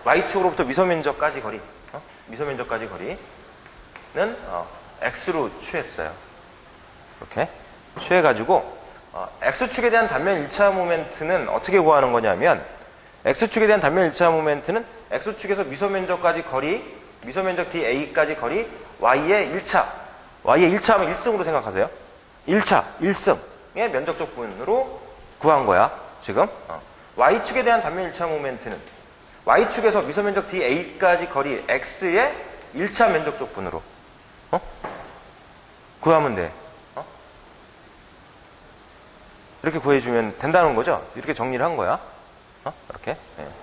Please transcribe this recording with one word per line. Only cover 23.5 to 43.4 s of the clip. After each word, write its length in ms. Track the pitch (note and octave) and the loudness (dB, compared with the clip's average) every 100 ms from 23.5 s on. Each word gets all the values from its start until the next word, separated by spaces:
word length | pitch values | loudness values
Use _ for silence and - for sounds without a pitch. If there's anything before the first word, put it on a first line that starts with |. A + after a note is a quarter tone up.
| - - F3+ A3+ | -20 -14 -4 -2
면적적분으로 1080 | C3 D#3 - D#3 B2+ A2+ G2 C3+ A#3+ C4 - - - - - | -2 -4 -6 -8 -8 -10 -8 -2 -2 -2 -10 -18 -20 -20 0
구한 280 | D3+ D3 A#2 | 4 4 6
거야, 260 | F#2 A#2+ - - - | 6 4 2 -16 -14
지금. 280 | - G#2 G3+ - - | -4 0 0 -2 -14
어. 160 | D#2+ - - - | -14 -14 -20 -16
Y축에 480 | - C3 A3 - C4 | 2 2 2 -2 0
대한 180 | A#3 A#3 | 2 2
단면 260 | D3+ F3 F3+ | 0 -6 -8
일 60 | |
차 140 | D3 E3+ | -6 -6
모멘트는 500 | D3+ C#3 A#2+ A#2 F2 - - - - - - | -4 -6 -8 -12 -12 -14 -20 -20 -20 -20 -6
Y축에서 580 | - D3 A3 - A3+ G3 | 4 4 4 2 2 2
미소면적 460 | D3 D#3+ G3+ G3 F#3+ | 0 -2 0 -2 -4
디에이까지 800 | F3+ B2 D3+ E3+ - F#3 F3 F3 | -2 0 0 -4 0 2 2 0
거리 340 | C#3 C#3+ A#2 - | -4 -2 -4 -2
X의 680 | C3 - - F#3 F3+ D4 - - - - | -4 -4 -6 0 0 0 -4 -14 -18 -14
일 180 | C3+ G3 | -6 -4
차 160 | - A3+ | 2 2
면적적분으로, 720 | D#3+ D3 - A#2 - F#2 D#2+ - - - - - - - | 2 -2 -6 -10 -8 -8 -8 -12 -20 -20 -20 -20 -20 -6
어? 100 | F3+ - - - - - - - - - - - - - - | -6 -6 -14 -14 -14 -18 -20 -20 -20 -20 -20 -20 -20 -20 -4
구하면 340 | D#3 D#3+ C#3+ | 4 4 4
돼. 160 | G2 E2 - - - - C3 | -2 -6 -8 -20 -20 -16 -16
어? 80 | - - - - - - - - - - - - - - - - - - - - - - - - - - | -16 -20 -20 -20 -20 -20 -20 -20 -20 -20 -20 -20 -20 -20 -20 -20 -20 -20 -20 -20 -20 -20 -20 -20 -20 -4
이렇게 160 | D3+ D#3 | -2 0
구해주면 600 | C3+ C#3 A#2+ A#2 A2 F#2+ | 4 4 4 0 0 -2
된다는 360 | C#3 F3+ D#3+ | 2 4 6
거죠. 320 | A2+ D3+ A2 - | 4 0 -2 -4
이렇게 200 | - C#3 | -10 -8
정리를 300 | D3 C3 B2+ | -4 -4 -2
한 120 | D#3 D3+ | -2 0
거야. 240 | F#2 D3 - - - - - - | -2 -2 -6 -20 -20 -20 -20 -14
어? 80 | C#3+ - - | -14 -14 -20
이렇게. 220 | - - D#3 - | -12 -10 -10 -12
예. 80 | - | -16